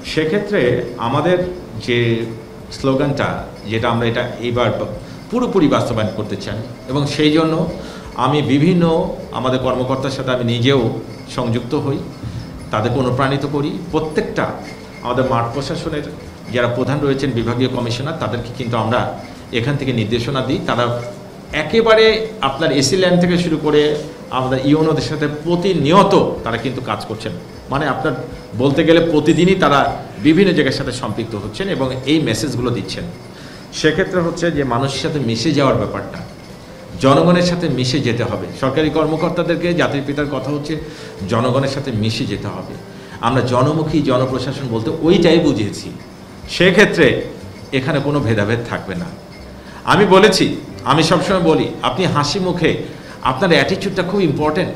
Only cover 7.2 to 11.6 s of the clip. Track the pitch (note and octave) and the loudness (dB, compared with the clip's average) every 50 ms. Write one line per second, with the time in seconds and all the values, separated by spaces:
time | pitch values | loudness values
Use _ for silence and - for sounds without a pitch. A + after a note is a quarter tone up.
7.2 | D3+ D3+ D3+ E3 D#3+ D#3+ D#3+ D#3+ E3 E3+ - - - - - - - - - - | 2 4 4 4 2 2 0 0 -2 -4 -4 -8 -10 -12 -14 -14 -14 -10 -4 0
8.2 | A#2+ C3+ D3 D3+ C#3 - C3 C#3+ D3 F3+ F#3 F3 E3+ E3 D#3+ E3+ F#3 - - - | 0 2 2 2 2 2 4 4 4 4 4 4 4 4 4 2 0 -2 -4 -8
9.2 | - - - A#2+ B2 B2+ B2+ B2+ - C3 B2+ B2+ B2+ B2 C3+ B2+ C3+ C3+ A#2+ - | -10 -8 -6 -4 -2 0 0 0 0 0 0 0 0 -2 -2 -2 -2 -4 -4 -4
10.2 | C3 B2+ B2+ B2 B2 A2+ A#2+ A#2+ A#2 C3+ C#3 C3+ A#2 G2+ - - - - - - | -2 -2 0 0 0 0 0 2 4 4 4 4 2 0 -2 -4 -10 -12 -14 -16
11.2 | - - - C3+ A#2+ A#2 A2+ B2 | -14 -8 -6 -4 -2 -2 -2 -2